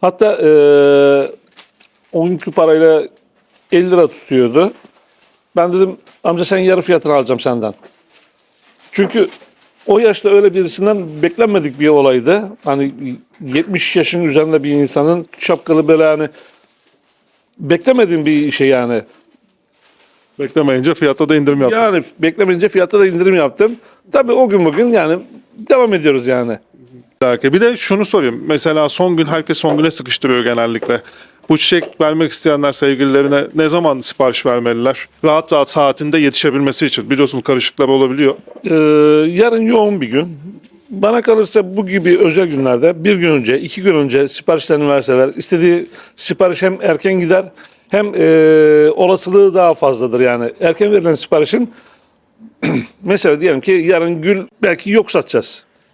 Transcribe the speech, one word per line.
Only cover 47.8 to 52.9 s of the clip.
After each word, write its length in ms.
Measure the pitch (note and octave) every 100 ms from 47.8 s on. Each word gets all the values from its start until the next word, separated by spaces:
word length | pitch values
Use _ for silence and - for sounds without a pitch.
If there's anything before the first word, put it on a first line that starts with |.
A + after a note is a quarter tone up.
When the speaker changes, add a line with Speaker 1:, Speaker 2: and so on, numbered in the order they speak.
| _
Speaker 1:
hem, 240 | G3+ G#3 F3+
ee, 760 | D#3+ D#3+ D#3 D#3 D3+ D3+ D3+ D#3
olasılığı 580 | F#3 F#3 - G3 G3
daha 200 | F3+ F3
fazladır 460 | D#3 C#3+ B2 B2 A#2+
yani. 320 | B2+ A#2+ A#2 -
Erken 300 | E3+ D#3+ G#3
verilen 220 | G#3 E3+
siparişin, 600 | D3+ - D#3 D3+ A#3+ A#3 - _ _ _ _ _ _ - _
<clears throat> 400 | D3+ C#3+ A2+